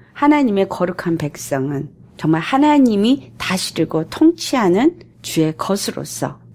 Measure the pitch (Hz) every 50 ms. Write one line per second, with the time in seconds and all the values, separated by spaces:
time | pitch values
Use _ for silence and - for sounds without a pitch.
0 | _ _ - - 285 294 302 294 277 233 202 196 196 190 - - 180 175 - -
1 | - 180 165 160 156 147 - - - - 147 135 131 143 147 135 143 - - -
2 | - - - - - 156 160 160 160 - - 269 294 302 294 285 262 240 214 196
3 | 202 233 269 277 - - - - - - 190 185 - - - - 160 156 - 160
4 | 160 - - - 320 320 349 - - - - 254 214 175 175 202 262 339 349 -
5 | - - _ _ - - - 165 160 156 156 - - - 196 202 - - - -
6 | 143 - - - 151 - - - - - -